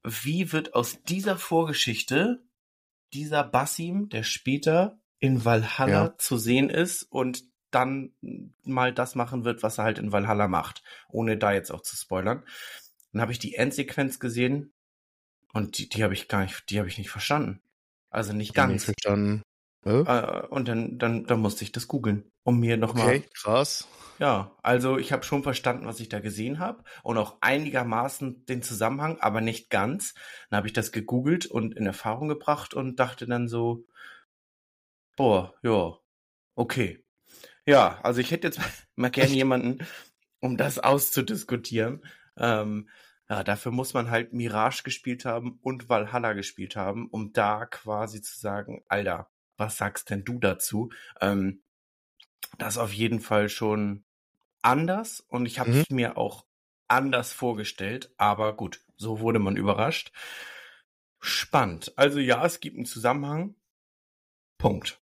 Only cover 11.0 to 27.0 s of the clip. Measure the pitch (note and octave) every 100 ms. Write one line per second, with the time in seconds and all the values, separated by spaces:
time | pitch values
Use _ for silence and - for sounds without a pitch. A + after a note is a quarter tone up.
11 | _ A2+ A2+ G#2 G2+ G2 - - - -
12 | - F#2 F#2+ C3+ - - - - - _
13 | _ G#2+ A2+ A#2+ G#2+ - C3 C#3 C#3 -
14 | C3+ C3+ B2+ A#2 B2+ C#3+ D3 _ _ _
15 | _ _ _ _ _ G#2+ G2+ - - G#2+
16 | G#2+ F#2+ - G2+ F#2+ - - G2+ F2+ F#2+
17 | G2 G#2+ - C#3+ A2+ G2+ _ _ _ _
18 | _ A2 G2+ G#2 G#2+ - C3 G2+ - G#2
19 | G#2 G2+ G#2 G#2 - _ _ _ G2 A#2+
20 | E3 B2 - G1+ - C#3 B2 A2+ A#2 A#2+
21 | A#2 A2+ - A#2 G#2+ - G#2 - - C#3+
22 | G#2+ G2+ G#2 _ - A#2+ A#2 A2+ A2 A#2+
23 | A2+ C3+ - - G#2 A#2 C#3+ - - -
24 | - - C#3+ G#2+ G2 _ - B2 C3 C3
25 | B2+ C3+ - C#3+ C#3 B2+ C3 B2 G#2 G#2+
26 | G#2+ G#2 G#2 G2 A2+ D3+ F#3+ A3+ - -